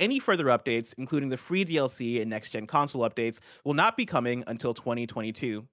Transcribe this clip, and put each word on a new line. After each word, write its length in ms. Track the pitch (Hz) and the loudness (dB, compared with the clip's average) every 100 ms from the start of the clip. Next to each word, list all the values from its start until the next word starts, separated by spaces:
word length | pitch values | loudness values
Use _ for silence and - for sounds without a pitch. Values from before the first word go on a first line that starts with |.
any 180 | 202 269 | 0 2
further 280 | 247 185 139 | 2 2 6
updates, 480 | 120 - 117 117 - | 4 4 0 -2 -10
including 320 | 131 147 139 | -2 0 0
the 80 | 127 | -4
free 260 | - 190 | -2 0
D 140 | 185 160 | 2 2
L 120 | 131 | 2
C 320 | - 120 117 | 0 -2 0
and 100 | 110 | 0
next-gen 360 | 107 - 113 110 | -4 -6 -8 0
console 400 | 151 143 131 117 | 0 2 0 0
updates, 320 | 117 117 113 - - | 0 -2 -4 -16 -10
will 100 | 139 | -2
not 240 | 147 208 226 | 4 4 2
be 80 | 233 | 0
coming 360 | 151 120 123 - | 0 0 -2 -4
until 260 | 117 123 | -4 -4
twenty 340 | 113 - 120 120 | -4 -4 -4 -4
twenty-two. 600 | - 110 110 127 107 120 | -6 -6 -4 -4 -6 -8